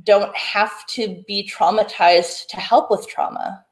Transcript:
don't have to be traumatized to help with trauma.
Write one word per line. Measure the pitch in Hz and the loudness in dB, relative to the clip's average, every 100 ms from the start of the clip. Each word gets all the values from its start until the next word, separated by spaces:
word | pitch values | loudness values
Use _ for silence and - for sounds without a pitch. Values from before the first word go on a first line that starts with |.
don't | 214 202 202 - | 4 4 4 -4
have | - 208 214 - - | -4 0 -2 -4 -12
to | - 214 175 - | -6 -6 -8 -6
be | 202 196 | -6 -6
traumatized | - 170 214 208 - 175 175 175 - - | 0 2 2 -2 2 4 4 2 -8 -14
to | - | -12
help | - 247 - | 2 2 4
with | 196 - | -2 -2
trauma. | - - - - 196 _ | -6 -6 -6 -10 -10 _